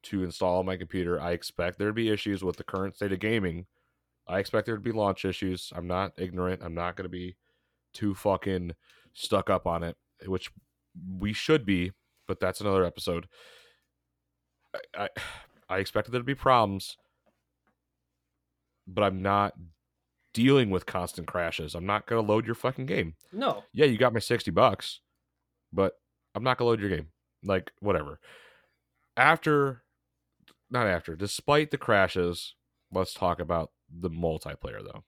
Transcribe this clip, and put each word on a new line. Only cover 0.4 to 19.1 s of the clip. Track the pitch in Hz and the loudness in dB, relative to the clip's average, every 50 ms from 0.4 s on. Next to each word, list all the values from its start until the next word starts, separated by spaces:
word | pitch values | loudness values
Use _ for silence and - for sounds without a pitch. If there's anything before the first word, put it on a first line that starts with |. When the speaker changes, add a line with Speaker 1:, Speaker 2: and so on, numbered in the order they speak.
| 95 90 90 90 | 0 2 2 2
Speaker 1:
on | 92 | 0
my | 92 92 90 | 0 -4 -6
computer. | 90 80 - 95 90 87 87 - | -6 -6 -4 -2 0 0 -2 -2
I | - 87 | 0 -2
expect | 87 85 - - - - 85 87 92 - | -4 -4 -4 -10 -6 -4 -4 -4 -2 -2
there | 101 107 | -2 -2
to | 107 | 0
be | 113 117 110 | 0 0 0
issues | 107 101 - 107 101 92 | 0 0 0 -2 -2 -2
with | 95 90 85 | -2 -4 -4
the | - - | -4 -8
current | - - 95 95 98 - | -6 -4 -4 -4 -4 -4
state | - 104 101 | -4 -2 -2
of | 95 90 | -2 -2
gaming. | 101 107 113 113 98 90 82 85 92 _ _ _ _ _ _ _ _ _ _ _ _ | 0 0 0 0 0 -2 -4 -6 -10 _ _ _ _ _ _ _ _ _ _ _ _
I | - 90 98 | -4 -2 -2
expect | 98 - - 110 107 | -2 0 0 -2 0
there | - 113 | 0 -6
to | 104 | -4
be | 101 117 | -4 -4
launch | 110 110 104 98 95 - - | -2 2 2 2 0 0 -2
issues. | 95 90 - 101 95 92 90 - - - | -4 -4 -2 -4 -4 -4 -4 -8 -10 -10
I'm | 87 87 | -8 -6
not | 87 90 90 98 95 - - | -2 -2 -2 -2 -4 -4 -6
ignorant. | 92 92 87 90 90 90 92 92 | -8 -6 -4 -2 -2 -2 -2 -4
I'm | - 87 82 | -6 -8 -6
not | 82 85 87 87 | -4 -4 -4 -4
gonna | - 92 90 | -6 -10 -8
be | 82 90 87 90 90 _ _ _ _ _ _ _ _ _ _ _ | -8 -8 -8 -10 -12 _ _ _ _ _ _ _ _ _ _ _
too | _ - 107 104 95 | _ -2 -2 -2 -2
fucking | - - 104 95 90 - 98 95 92 87 85 82 _ _ _ - _ _ _ | 0 0 0 0 2 0 -2 -2 -2 -2 -4 -10 _ _ _ -20 _ _ _
stuck | _ - - - 104 98 95 - | _ -10 -2 2 2 2 4 4
up | 98 90 - | 2 2 2
on | 92 85 85 | 0 -2 0
it, | 85 85 - _ _ _ _ _ - | -2 -4 -8 _ _ _ _ _ -6
which | 95 95 90 - - _ - _ _ _ _ _ _ _ - 87 92 95 92 | -4 -4 -4 -4 -8 _ -20 _ _ _ _ _ _ _ -14 -12 -12 -8 -4
we | 98 104 | -4 -4
should | 107 - - - 156 151 117 | -4 -4 2 4 4 4 4
be, | 98 98 90 87 90 - _ _ _ _ _ _ | 2 2 2 2 -2 -6 _ _ _ _ _ _
but | - 95 - | -8 -4 -2
that's | 101 92 90 - | -2 -2 -2 -2
another | 101 104 95 95 92 | 0 2 4 4 4
episode. | 87 - - - - 85 85 85 - _ - - - - - - _ _ _ _ _ _ _ _ _ _ _ _ _ _ _ _ _ _ _ _ _ - | 2 0 -6 -4 -4 -4 -4 -6 -10 _ -20 -20 -20 -20 -20 -20 _ _ _ _ _ _ _ _ _ _ _ _ _ _ _ _ _ _ _ _ _ -14
I, | - - _ - 90 101 | -14 -12 _ -8 -8 -8
I, | - - - - - - - - _ _ _ _ - | -6 -6 -10 -12 -12 -12 -16 -20 _ _ _ _ -4
I | 92 95 | -4 -2
expected | 98 - - 110 104 - | -2 -2 -2 -4 -4 -2
there | 117 123 | -4 -4
to | 120 | -2
be | 127 139 | -4 -6
problems, | - - 139 131 120 110 98 98 95 - - - _ _ _ _ _ _ _ _ _ _ _ _ _ _ _ _ _ _ _ _ _ _ _ _ _ _ _ _ _ _ _ _ _ _ _ _ _ _ | 0 4 6 6 8 6 4 0 -4 -6 -10 -14 _ _ _ _ _ _ _ _ _ _ _ _ _ _ _ _ _ _ _ _ _ _ _ _ _ _ _ _ _ _ _ _ _ _ _ _ _ _
but | 95 92 104 104 | -6 2 2 4
I'm | 98 | 4